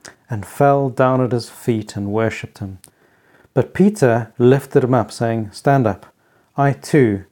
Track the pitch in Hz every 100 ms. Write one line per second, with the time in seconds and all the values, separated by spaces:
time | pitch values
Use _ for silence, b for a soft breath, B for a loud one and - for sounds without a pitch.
0 | B B B 113 98 - 143 143 139 117
1 | 131 131 127 120 117 - - 113 107 -
2 | 101 107 113 - - - 98 95 b b
3 | b b b b b - 117 - 196 214
4 | 127 117 113 - 123 139 - 143 123 127
5 | 107 - 117 113 107 - - 139 113 95
6 | - _ _ _ _ - 143 139 - 160
7 | 123 98 92